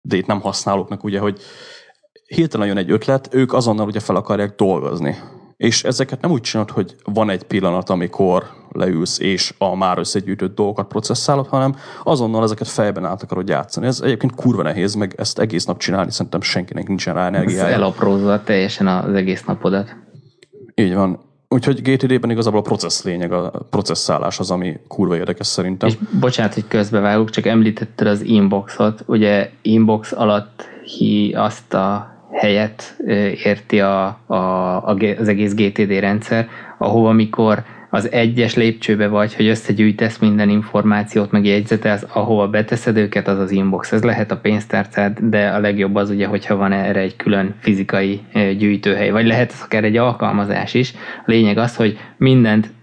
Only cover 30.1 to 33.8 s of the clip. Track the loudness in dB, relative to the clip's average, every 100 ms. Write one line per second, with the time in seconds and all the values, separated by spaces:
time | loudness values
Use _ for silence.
30.1 | -2 2 2 -2 _ -20 -18 -18 -2 0
31.1 | 2 0 0 -2 -4 -4 -2 0 -2 -6
32.1 | -20 -12 -2 2 2 0 -4 -18 -10 -2
33.1 | 0 0 0 -2 -2 0 2